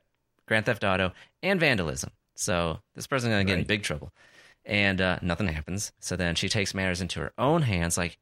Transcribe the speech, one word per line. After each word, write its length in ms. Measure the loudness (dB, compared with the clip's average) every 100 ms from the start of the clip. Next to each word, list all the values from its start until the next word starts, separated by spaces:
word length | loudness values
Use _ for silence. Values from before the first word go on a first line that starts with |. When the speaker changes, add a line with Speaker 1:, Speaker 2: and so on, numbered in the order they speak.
| _ _ _ _ -2
Speaker 1:
Grand 200 | 0 2
Theft 160 | 0
Auto 300 | 2 2 0 -2 -20 _
and 180 | -2 2
vandalism. 520 | 2 2 0 -4 -8 -12 _ -8
So 440 | -2 0 0 -4 _ -16
this 120 | -6
person's 240 | -2 0
gonna 140 | 2 2
get 80 |
in 60 | 2
Speaker 2:
Right. 80 | 0
Speaker 1:
big 160 | 0
trouble. 280 | -2 -6 -10 -16 _ -20 -20 _ -2
And, 340 | 2 4 4
uh, 200 | 2 0
nothing 260 | -2 -2 -2
happens. 460 | -2 -6 -8 -8 -10
So 160 | -6 -2
then 180 | -2 0
she 140 | -2
takes 240 | 0 -2
matters 260 | -2 -2 -2
into 220 | -4 -4
her 100 | -8 -2
own 240 | 2 2
hands, 360 | 2 0 0 0
like, 200 | -4 -6